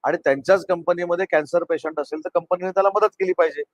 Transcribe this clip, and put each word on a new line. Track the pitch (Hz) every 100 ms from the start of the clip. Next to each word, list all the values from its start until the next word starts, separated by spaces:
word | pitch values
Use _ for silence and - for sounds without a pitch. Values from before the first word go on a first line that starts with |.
आणि | 135 165
त्यांच्याच | - 139 147 190 165
कंपनीमध्ये | 175 165 170 175 175 190
कॅन्सर | 156 151 175
पेशंट | 165 160 156 160
असेल, | 143 156
तर | 175
कंपनीने | 175 165 180 185
त्याला | 185 196
मदत | 202 208
केली | _ 185
पाहिजे. | 180 160 147 143